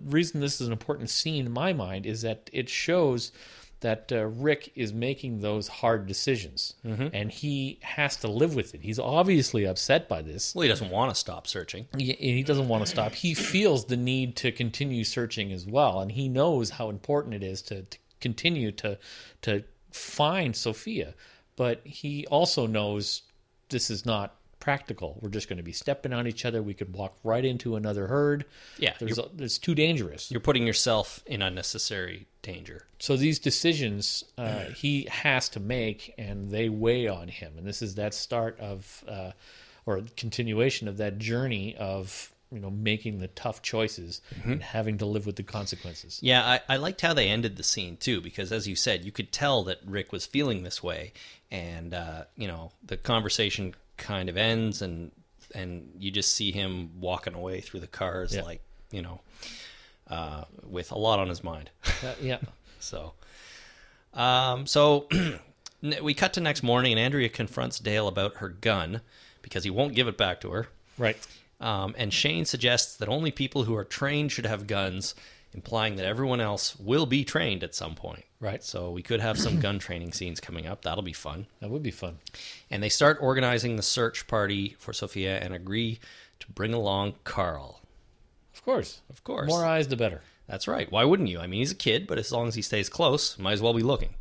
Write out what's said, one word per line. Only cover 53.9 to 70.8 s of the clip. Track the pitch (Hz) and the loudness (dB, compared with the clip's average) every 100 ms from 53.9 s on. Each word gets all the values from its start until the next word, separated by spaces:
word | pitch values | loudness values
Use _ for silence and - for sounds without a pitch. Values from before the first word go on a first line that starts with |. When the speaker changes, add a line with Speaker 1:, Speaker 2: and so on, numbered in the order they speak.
| - | -14
Speaker 2:
kind | - 101 92 | -6 -4 -2
of | 87 | 2
ends, | 110 113 110 101 | 2 4 2 -2
and, | 95 85 85 - _ _ - | -4 -6 -10 -14 _ _ -14
and | - 92 87 73 85 | -10 -8 -8 -12 -8
you | 98 | -4
just | 98 95 | 0 2
see | - 104 | 2 0
him | 92 95 90 85 87 | 0 0 -2 -6 -6
walking | 90 90 - | -2 -2 -4
away | 87 90 92 | -6 -6 -6
through | - 95 | -8 -12
the | 90 | -10
cars, | - 95 90 90 | -6 -4 -2 -2
Speaker 1:
Yeah. | 101 | -2
Speaker 2:
like, | 85 85 - - - | -4 -8 -14 -20 -12
you | 98 | -10
know, | 87 87 - - - - - - - _ - | -8 -12 -16 -18 -16 -14 -16 -20 -20 _ -10
uh, | 82 80 76 76 - - | -8 -6 -8 -12 -16 -10
with | 87 87 | -8 -6
a | - | 0
lot | 107 104 | 4 4
on | 92 | 4
his | 82 | -2
mind. | - 78 - | -6 -10 -12
<laughs> | - - - | -4 0 0
Speaker 1:
Uh, | 127 123 | -2 -6
yeah. | 135 123 127 - - - | -4 -4 -6 -12 -20 -16
Speaker 2:
So, | - - 80 - - - - - - - - - _ | -12 -10 -10 -14 -20 -20 -20 -20 -20 -20 -20 -20 _
um, | - 123 127 131 127 143 | 0 4 4 4 0 2
so | 147 147 147 143 | 6 8 8 4
<clears throat> | 170 170 98 - _ - - | 2 2 0 -10 _ -20 -8
n-, | 147 143 | -4 -2
we | 151 | 0
cut | 143 185 | 2 2
to | - | 2
next | 160 147 | 0 2
morning, | 123 120 127 | 4 6 6
and | 110 | 4
Andrea | 123 143 117 | 4 4 2
confronts | - 110 - 123 - | 0 -4 -2 -4 -2
Dale | 104 107 104 | -2 0 2
about | 92 101 - | 2 0 -2
her | 98 | -10
gun | 87 113 98 82 110 - - - - | -2 2 2 0 -6 -10 -20 -20 -20
because | - 95 | -10 -4
he | 98 | -2
won't | 95 143 | 2 2
give | 123 120 | 2 2
it | 98 | 2
back | 98 90 | 2 0
to | 95 | -4
her. | 92 117 - | -4 -6 -10